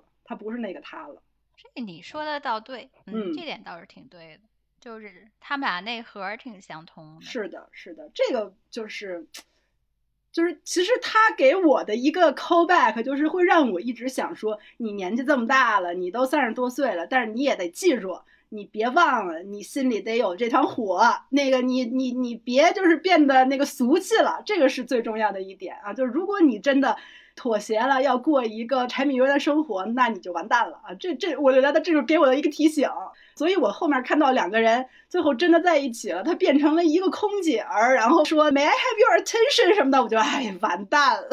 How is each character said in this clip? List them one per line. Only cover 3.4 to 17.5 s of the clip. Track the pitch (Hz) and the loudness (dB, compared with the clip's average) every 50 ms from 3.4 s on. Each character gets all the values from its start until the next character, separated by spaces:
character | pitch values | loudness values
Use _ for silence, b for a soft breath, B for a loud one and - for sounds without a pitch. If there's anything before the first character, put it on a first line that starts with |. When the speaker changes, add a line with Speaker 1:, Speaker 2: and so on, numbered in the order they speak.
| 339 | -10
Speaker 2:
点 | 285 196 117 | -12 -14 -14
倒 | - - 180 170 | -16 -18 -18 -18
是 | - | -20
挺 | - _ - - | -20 _ -20 -20
对 | 135 - 175 165 160 156 180 | -20 -20 -20 -20 -20 -20 _
的， | 214 _ _ _ _ _ _ _ | _ _ _ _ _ _ _ _
就 | _ 240 226 220 | _ -20 -20 -18
是 | 214 202 180 180 202 _ _ _ | -20 -20 -20 -20 _ _ _ _
他 | - - 285 277 | -12 -8 -8 -6
们 | 277 233 | -4 -6
俩 | 180 180 | -6 -6
内 | 185 233 233 226 | -8 -8 -10 -10
核 | 233 - - 208 190 | -12 -14 -14 -12 -10
儿 | 190 214 247 | -10 -12 -12
挺 | - 254 214 185 | -16 -20 -20 -20
相 | - - 160 156 165 | -20 -18 -18 -18 -18
通 | - _ 170 160 156 160 | -20 _ -20 -20 -20 -20
的。 | 160 | -20
Speaker 1:
是 | - - - 247 202 170 | -18 -12 -10 -10 -10 -10
的， | 160 - - _ _ | -12 -16 -20 _ _
是 | - - - 165 | -20 -20 -20 -20
的， | - - - _ | -20 -20 -16 _
这 | - 523 440 285 | -6 -4 -4 -2
个 | 226 208 196 190 _ _ _ | -4 -6 -8 -12 _ _ _
就 | - 240 214 214 | -14 -14 -14 -12
是， | - - 208 190 180 170 - - - - - _ _ _ _ _ _ _ _ _ _ _ _ _ _ _ _ _ | -14 -14 -12 -12 -12 -12 -14 -16 -20 -20 -20 _ _ _ _ _ _ _ _ _ _ _ _ _ _ _ _ _
就 | - 330 330 | -4 -2 -2
是 | 349 320 - _ | -2 -2 -6 _
其 | - - 349 359 | -6 -4 -2 0
实 | 415 508 453 | 0 0 -2
他 | - - - 440 440 440 440 | -2 0 2 2 2 2 2
给 | 415 285 262 320 | 4 4 4 4
我 | 392 370 302 247 - - | 4 4 4 4 2 0
的 | - 208 | -2 -4
一 | 240 247 302 | -2 -2 -2
个 | - 370 349 302 262 | 2 4 4 2 2
callback， | - - - 349 339 339 320 359 320 254 220 226 233 226 | 0 -2 2 2 2 4 4 4 4 4 2 0 -2 -4
就 | 262 277 277 | -4 -2 -2
是 | 302 311 | -2 -2
会 | 330 370 349 | 0 2 2
让 | 370 392 330 285 226 185 | 4 4 4 4 2 0
我 | 170 | -4
一 | 226 247 | -4 -6
直 | 226 226 233 262 | -8 -6 -8 -6
想 | - - 190 - 339 | -6 -6 -6 -6 -8
说 | - 220 214 214 214 B B B - | -8 -6 -6 -6 -8 B B B -10
，“你 | 233 214 202 | -8 -8 -6
年 | 202 185 180 220 | -6 -6 -4 -4
纪 | 247 269 | -2 0
这 | 269 294 254 | 0 0 0
么 | 226 226 | 0 2
大 | 262 269 254 226 214 196 | 2 2 2 2 2 0
了， | 180 175 175 | 0 -2 -4
你 | 185 180 180 | -6 -6 -6
都 | 175 240 262 | -2 -2 -2
三 | 262 330 302 262 226 | 0 0 0 0 -2
十 | 220 | -2
多 | 247 247 247 | -4 -4 -4
岁 | 247 294 277 240 185 | -2 -2 -2 -2 -2
了， | 170 170 | -4 -4
但 | 220 269 262 240 | -2 -2 -2 -2
是 | 220 220 | -2 -4
你 | 233 | -2
也 | 285 269 | -2 -2